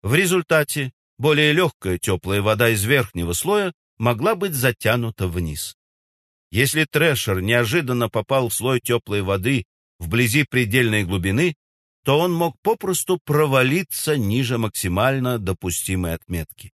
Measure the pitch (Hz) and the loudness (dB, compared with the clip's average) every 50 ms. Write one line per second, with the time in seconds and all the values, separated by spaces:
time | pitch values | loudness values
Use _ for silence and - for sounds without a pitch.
0 | - 101 123 165 196 180 175 185 165 _ 165 156 147 - - 151 139 127 - _ | -2 0 0 2 2 2 0 0 0 _ 2 2 2 0 -4 -6 -6 -6 -8 _
1 | _ _ _ _ 120 156 151 147 151 151 147 165 185 165 - _ - 95 92 87 | _ _ _ _ 0 2 4 4 4 4 4 2 2 0 -2 _ -4 -4 -4 -2
2 | - - 95 87 - 90 98 101 98 104 107 107 120 117 113 104 95 110 143 139 | -2 -2 -2 -2 -2 -2 -2 0 2 2 2 4 2 2 2 0 0 2 2 2
3 | 120 95 _ 82 87 85 90 - - 165 208 208 202 185 165 _ _ _ _ _ | 2 0 _ -6 -4 -4 -4 -4 -2 0 0 0 -2 -4 -6 _ _ _ _ _
4 | 113 120 120 107 135 208 226 180 196 196 160 135 120 131 110 _ - 110 113 123 | 0 0 0 0 0 -2 -2 -2 -4 -4 -4 0 0 0 -2 _ 0 0 0 0
5 | 117 113 107 - 98 90 82 90 85 80 73 69 - - - _ _ _ _ _ | -2 -4 -6 -4 -4 -4 -2 -2 -4 -4 -4 -6 -10 -12 -12 _ _ _ _ _
6 | _ _ _ _ _ _ _ _ _ _ - 104 135 131 - 156 156 - - 151 | _ _ _ _ _ _ _ _ _ _ 0 0 0 2 2 0 -2 0 2 2
7 | 160 165 143 117 - - 98 92 90 104 117 120 120 110 139 175 156 127 127 120 | 2 2 2 0 0 -2 -2 -2 0 2 2 2 2 2 0 -2 0 0 -2 -2
8 | 120 110 - 113 107 _ 135 135 127 113 - - 110 127 131 123 _ - 120 117 | -2 -2 -2 -4 -2 _ 0 0 0 0 -4 -2 -2 0 0 0 _ 0 -2 -2
9 | _ - 104 104 98 92 98 98 92 127 139 131 - _ _ _ _ _ _ _ | _ -2 -4 -2 0 0 -2 -2 0 0 -2 -2 -4 _ _ _ _ _ _ _
10 | 85 80 85 117 127 117 104 151 147 - - 127 123 107 101 131 123 113 107 107 | -8 -2 0 0 0 2 2 0 0 2 0 -2 0 2 2 2 2 2 2 0
11 | 101 85 98 98 85 95 95 120 165 180 156 _ _ _ _ _ _ _ _ _ | 0 0 -2 -2 0 0 0 2 0 0 -2 _ _ _ _ _ _ _ _ _
12 | _ - 135 147 170 180 170 165 170 170 - _ _ 202 226 - - 190 185 - | _ 0 2 2 2 0 0 0 -2 -2 -4 _ _ -2 -2 0 -2 -4 -2 -2
13 | - - 185 170 _ - 147 147 156 147 135 131 127 131 143 180 185 _ - - | 0 -2 -2 -2 _ -2 2 2 2 4 4 2 2 2 2 0 -2 _ -8 -8
14 | - - 151 143 110 98 107 123 135 117 127 117 113 107 - - - 95 87 95 | -2 -2 0 0 0 0 0 0 0 0 0 -2 -2 -2 -4 -4 -4 -2 0 2
15 | 110 131 135 135 127 123 123 113 101 90 87 - - 92 87 - - - 95 92 | 2 2 2 0 -2 -2 -2 -2 -2 -4 -6 -4 -4 -6 -6 -6 -4 -4 -2 -2
16 | 90 82 82 85 _ _ 90 85 78 _ - - - - _ | -2 -2 -4 -6 _ _ -6 -6 -6 _ -14 -20 -20 -20 _